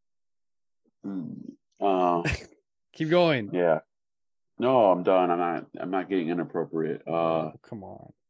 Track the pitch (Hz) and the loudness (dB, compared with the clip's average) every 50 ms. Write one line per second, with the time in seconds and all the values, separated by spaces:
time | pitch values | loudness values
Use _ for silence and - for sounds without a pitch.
0 | _ _ _ _ _ _ _ _ _ _ _ _ _ _ _ _ _ _ _ _ | _ _ _ _ _ _ _ _ _ _ _ _ _ _ _ _ _ _ _ _
1 | - 98 98 92 - - - - - - - _ _ _ _ - 101 98 95 92 | -12 -10 -8 -8 -8 -10 -12 -14 -14 -16 -18 _ _ _ _ -2 0 0 2 2
2 | 90 90 87 87 85 - - - - - _ _ _ _ _ _ _ _ _ - | 2 2 2 0 -2 -4 -6 -6 -10 -16 _ _ _ _ _ _ _ _ _ -6
3 | 160 156 170 175 175 165 143 123 104 98 - 90 87 85 78 - - _ _ _ | -2 2 2 4 4 4 2 0 -2 -2 0 2 2 4 2 2 -2 _ _ _
4 | _ _ _ _ _ _ _ _ _ _ _ - 117 127 135 123 107 95 90 90 | _ _ _ _ _ _ _ _ _ _ _ -2 0 2 4 6 6 6 4 4
5 | 87 98 95 92 90 87 85 87 87 87 80 - - - - - - 90 95 92 | 4 4 4 4 4 2 2 0 0 -2 -4 -6 -8 -12 -12 -10 -8 -4 -4 -4
6 | 90 - 98 92 82 80 87 85 78 71 - 85 78 - 82 80 78 78 - - | -2 0 -2 -2 0 -2 -2 -4 -4 -4 -4 -6 -4 -4 -4 -4 -2 -2 -4 -6
7 | - 76 82 82 82 82 80 80 80 78 - - _ - 120 104 95 92 101 - | -6 -4 -2 0 0 0 0 0 -2 -4 -8 -14 _ -16 -16 -14 -14 -16 -18 -18
8 | - - - _ _ _ | -20 -20 -20 _ _ _